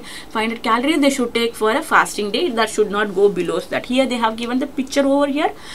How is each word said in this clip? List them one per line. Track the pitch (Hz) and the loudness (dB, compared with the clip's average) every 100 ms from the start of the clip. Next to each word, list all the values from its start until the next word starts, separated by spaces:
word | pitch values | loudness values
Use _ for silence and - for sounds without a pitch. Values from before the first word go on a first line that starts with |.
| - - - | -6 -16 -8
five | 226 220 | -4 -4
hundred | 226 | -4
calories | 240 233 277 320 | 0 0 2 4
they | 277 | 4
should | 277 240 | 2 -2
take | 233 233 | 0 -2
for | - 220 | 0 0
a | 262 | 0
fasting | 311 196 175 - 208 | 2 2 2 -2 -2
day. | 233 349 | -2 -2
That | 226 214 | 0 -2
should | - 208 | 2 0
not | 202 208 | 2 -2
go | 180 202 | 4 2
below | 180 170 165 | 2 -2 -2
that. | - 131 - | -2 -6 -2
Here | 254 254 | 0 2
they | 240 | 2
have | 226 226 | -2 -2
given | 240 254 | -4 -2
the | 277 | -4
picture | - 262 285 277 | -6 -2 2 4
over | 277 285 | 4 2
here. | 277 359 - - | 0 -2 -2 -14